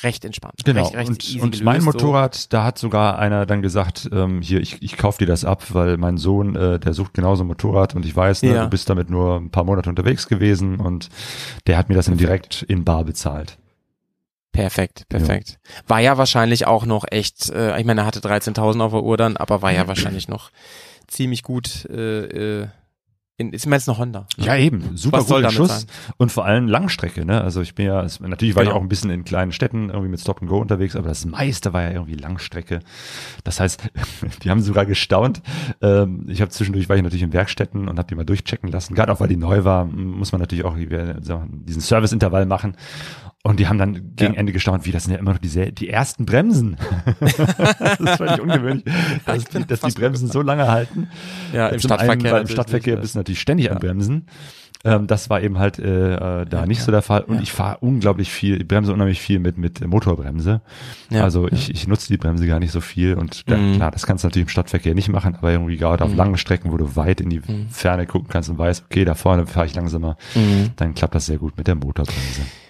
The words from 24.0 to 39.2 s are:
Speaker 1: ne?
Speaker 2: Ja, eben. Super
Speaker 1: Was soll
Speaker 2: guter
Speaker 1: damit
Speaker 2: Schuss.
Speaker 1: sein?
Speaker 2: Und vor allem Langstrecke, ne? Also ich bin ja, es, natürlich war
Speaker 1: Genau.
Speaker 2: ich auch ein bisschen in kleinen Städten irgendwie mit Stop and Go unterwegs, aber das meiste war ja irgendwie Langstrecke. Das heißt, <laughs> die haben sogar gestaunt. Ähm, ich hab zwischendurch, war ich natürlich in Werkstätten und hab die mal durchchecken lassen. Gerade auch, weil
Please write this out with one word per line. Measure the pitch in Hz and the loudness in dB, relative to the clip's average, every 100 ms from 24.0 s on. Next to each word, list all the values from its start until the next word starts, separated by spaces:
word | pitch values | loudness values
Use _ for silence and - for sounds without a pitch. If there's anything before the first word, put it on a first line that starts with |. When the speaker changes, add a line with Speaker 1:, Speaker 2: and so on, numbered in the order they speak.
| 123 107 98 - | -4 -8 -10 -4
Speaker 1:
ne? | 107 | 0
Speaker 2:
Ja, | 135 | 4
eben. | 156 107 85 85 | 4 2 -2 -2
Super | 117 139 | 2 2
Speaker 1:
Was | 110 | 4
soll | 135 | 4
Speaker 2:
guter | 117 | 4
Speaker 1:
damit | 110 175 | 4 2
Speaker 2:
Schuss. | 110 | 2
Speaker 1:
sein? | 110 - - - | -6 -14 -10 0
Speaker 2:
Und | 120 | 2
vor | 117 95 | 2 2
allem | 113 120 | 2 4
Langstrecke, | 113 202 - 85 85 82 | 2 2 -2 -4 -4 0
ne? | 107 | 2
Also | 92 87 | 2 -2
ich | 85 | -4
bin | - 98 | -2 0
ja, | 95 | 0
es, | 87 - | -2 -6
natürlich | 92 90 113 95 | -10 -2 2 4
war | |
Speaker 1:
Genau. | 101 101 | 4 2
Speaker 2:
ich | |
auch | |
ein | 92 | 0
bisschen | 95 101 | -2 -2
in | 87 | -4
kleinen | 85 87 92 | -2 -2 -2
Städten | - - 113 104 | -2 -2 -2 -4
irgendwie | 98 95 | -4 -4
mit | 87 | -4
Stop | - - | -6 -6
and | 87 | -2
Go | 101 | -2
unterwegs, | 110 95 95 - | 0 0 -2 -2
aber | 82 | -4
das | 73 80 | -4 -6
meiste | 80 139 101 101 | -4 -4 -2 -2
war | 87 | -2
ja | 85 | -2
irgendwie | 90 78 | -4 -8
Langstrecke. | 76 76 90 - 85 82 85 - - - - - - | -10 -8 -10 -10 -10 -6 -8 -8 -18 -16 -16 -16 -10
Das | - - | -6 -2
heißt, | 95 - 110 - - | -2 -2 -8 -6 -8
<laughs> | - - - | -8 -10 -6
die | - | 0
haben | 107 | 2
sogar | 101 98 101 | 2 2 2
gestaunt. | 98 - 98 127 - - 165 151 - | 0 2 2 2 -2 -8 -8 -8 0
Ähm, | 104 101 98 90 - | 4 4 4 -2 -6
ich | 95 | -2
hab | 101 | -2
zwischendurch, | - 98 98 90 | -2 -2 0 2
war | 98 | 2
ich | |
natürlich | 87 87 | 2 0
in | 85 | 0
Werkstätten | 87 98 - 101 101 95 | 0 0 -4 -6 -6 -4
und | 85 | -6
hab | 87 | -6
die | |
mal | 82 | -4
durchchecken | 80 98 - - 92 | -2 -2 -2 -6 -6
lassen. | 87 - | -6 -2
Gerade | 92 107 | 0 2
auch, | |
weil | 95 | 2